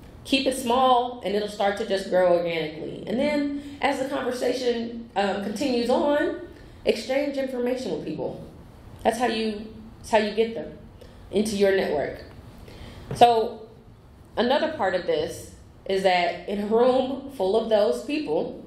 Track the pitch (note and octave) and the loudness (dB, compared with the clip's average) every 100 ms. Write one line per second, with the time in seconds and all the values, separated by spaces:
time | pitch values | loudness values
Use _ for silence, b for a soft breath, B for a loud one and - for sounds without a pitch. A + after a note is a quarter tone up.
0 | - - - C4+ C#4 - A#3+ B3 C4 B3 | -20 -18 0 2 2 0 2 4 6 6
1 | B3 - F#3 G3+ G#3 - G3+ G3 G3+ F#3+ | 4 -2 -2 -2 -2 0 0 0 0 -2
2 | - F3+ F3+ E3+ E3+ E3 D#3 D#3 - - | 2 4 6 6 2 -2 -4 -6 -10 -8
3 | - A#3 D4 D4 C#4+ - - - C#4 B3+ | -4 0 0 0 0 -4 -10 -2 -2 0
4 | C4+ C#4 A#3+ - B3+ B3+ B3 A#3 A3+ - | -2 -4 -4 -2 -2 0 0 0 -2 -8
5 | - F#3+ G3+ G3+ G3+ - C#4 A#3+ A3+ C4 | -6 -2 0 0 -4 -2 0 2 2 2
6 | D4 D4 F4 - - B B B - A3 | 4 2 2 -2 -8 B B B 0 0
7 | - C4+ D4 C#4 C4 B3 A#3+ B3+ G3+ D#3+ | 2 0 0 -2 -2 -2 -2 -2 -2 -4
8 | E3 C#3+ A2+ - - - - - - - | -4 -4 -6 -6 -14 -18 -20 -20 -20 -4
9 | A3+ A3+ A#3+ A3 A3 G#3 - - - - | 0 2 2 0 -2 -4 -8 -14 -18 -18
10 | - A3 G#3 G#3 A3+ D#3+ D#3 - - - | 2 2 4 2 0 -2 -10 -12 -18 -20
11 | B B B F#3+ G#3+ G3+ G3 F#3+ D3+ D3 | B B B 0 0 4 4 4 2 0
12 | B2 - - - - - B B B B | -2 -6 -14 -18 -18 -18 B B B B
13 | B - A#3+ A3+ A3 - - - - - | B 2 2 2 -4 -8 -16 -20 -20 -20
14 | - - - - A#3+ D4 D#4 - G3 F3+ | -20 -20 -10 -4 0 0 -2 -2 -2 -2
15 | E3+ D#3 D#3+ - - - - - - F#3+ | -2 -2 -4 -8 -16 -20 -20 -14 -4 0
16 | F#3+ F3+ F3 - - G3+ G#3 A3+ B3+ B3+ | 4 4 2 -2 -6 -4 2 4 6 4
17 | - - - - F#3 A3 A3 G#3+ G#3+ B3 | 2 -4 -8 -2 2 2 4 4 4 2
18 | - D4+ C#4+ D#3+ - - | -2 -4 0 -2 -2 -6